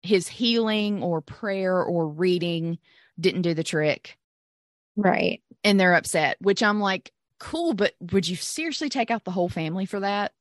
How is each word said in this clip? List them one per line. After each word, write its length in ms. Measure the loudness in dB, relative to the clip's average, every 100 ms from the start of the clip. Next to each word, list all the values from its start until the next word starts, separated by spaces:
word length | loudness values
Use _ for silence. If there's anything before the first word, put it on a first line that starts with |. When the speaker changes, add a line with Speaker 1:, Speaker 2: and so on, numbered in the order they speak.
Speaker 1:
his 220 | 2 2 2
healing 720 | -2 0 2 2 0 0 -2
or 200 | -2 -4
prayer 600 | -6 -10 -6 -2 0 0
or 280 | 0 0 -2
reading 680 | 0 2 2 0 -2 -2 -6 _ _ _ -2
didn't 220 | 0 2
do 120 | 0
the 80 | 0
trick. 560 | -2 0 2 0 -6 -20 _ _ _ _ _ _ _ 0
Speaker 2:
Right. 440 | 2 2 0 -4 _ _
Speaker 1:
And 140 | 2 6
they're 160 | 6
upset, 420 | 4 2 0 0 0
which 220 | 0 2
I'm 180 | 2 2
like, 320 | 0 -2 -6 _ _ _
"Cool, 340 | -10 -4 -2
but 200 | 0 0 _ -2
would 160 | 0 0
you 80 | -6
seriously 520 | -6 -6 -6 -4 -4
take 220 | -2 -2
out 140 | -2
the 60 | -4
whole 180 | -2 -2
family 380 | -2 -4 -4 -4
for 140 | -4
that? 320 | -4 -2 -4 _